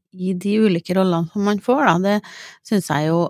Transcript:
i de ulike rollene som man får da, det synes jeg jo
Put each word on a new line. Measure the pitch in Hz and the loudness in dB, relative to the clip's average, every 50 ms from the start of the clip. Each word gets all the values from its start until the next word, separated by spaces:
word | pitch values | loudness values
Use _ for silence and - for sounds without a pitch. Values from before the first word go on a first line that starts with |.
| _ _ | _ _
i | - 185 185 185 190 | -12 -8 -6 -4 -4
de | 180 185 202 208 220 | -4 -2 -2 0 2
ulike | 220 208 175 165 - - 185 | 2 2 2 0 -2 -2 0
rollene | 190 190 185 175 165 170 160 | 0 2 2 2 0 -2 -4
som | - 208 202 | -4 -2 0
man | 208 208 196 | 0 -2 -2
får | - - 254 294 285 | 0 0 0 2 4
da, | 202 165 175 | 2 2 2
det | 185 196 208 208 - - - - - - - _ | 2 0 0 0 -2 -6 -16 -20 -20 -20 -20 _
synes | _ - 226 196 - - | _ -2 -2 -2 0 0
jeg | 151 143 151 156 | -2 0 0 0
jo | 165 170 170 - | 0 0 0 -2